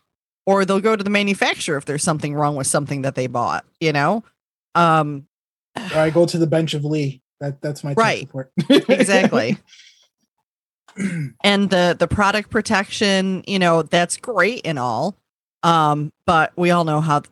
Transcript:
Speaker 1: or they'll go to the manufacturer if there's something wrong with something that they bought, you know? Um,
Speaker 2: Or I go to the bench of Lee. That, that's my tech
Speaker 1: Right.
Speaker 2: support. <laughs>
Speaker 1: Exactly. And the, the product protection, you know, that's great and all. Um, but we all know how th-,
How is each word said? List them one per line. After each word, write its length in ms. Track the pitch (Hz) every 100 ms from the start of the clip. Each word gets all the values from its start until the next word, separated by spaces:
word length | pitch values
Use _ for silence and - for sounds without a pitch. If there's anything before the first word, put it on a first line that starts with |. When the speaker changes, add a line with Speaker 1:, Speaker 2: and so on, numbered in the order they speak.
| _ _ _ _
Speaker 1:
or 220 | 190 196 190
they'll 140 | 196
go 160 | 220 214
to 60 |
the 60 | 202
manufacturer 720 | 208 202 190 269 - - 143
if 80 | 151
there's 160 | 143
something 320 | 185 156 147
wrong 220 | 147 147 143
with 100 | 131
something 340 | 151 143 143
that 140 | 135
they 120 | 135 127
bought, 380 | 123 104 80 - -
you 100 | 156
know? 320 | 143 151 220 - _ _ _ _
Um, 520 | 170 170 160 147 143 143 _ _ _ _ - 190
Speaker 2:
Or 40 | 156
I 120 | 160
go 160 | 165 170
to 100 | 165
the 100 | 160
bench 280 | 160 156
of 100 | 151
Lee. 380 | 147 156 139 127 _ -
That, 220 | 143 139
that's 200 | 151 143
my 80 | 143
tech 60 | 143
Speaker 1:
Right. 220 | 220 120
Speaker 2:
support. 320 | - 131 - -
<laughs> 80 | 151
Speaker 1:
Exactly. 880 | 294 - 277 196 190 196 - 110 - _ - - _ _ _ _ _ _ _ _ _ _ 196 196 170 139 -
And 280 | 202 202 196
the, 260 | 180 175 -
the 100 | -
product 420 | 208 196 208 -
protection, 920 | 226 - 196 202 - 208 190 190 185 -
you 120 | 196
know, 240 | 175 165
that's 360 | 147 175 170 -
great 480 | - 202 190 233 165
and 120 | 147
all. 380 | 123 113 175 - _ _ _ _
Um, 500 | 170 165 151 147 147 - -
but 260 | 160 - -
we 140 | 175
all 140 | 175
know 160 | 160 151
how 200 | 160 147
th-, 100 | -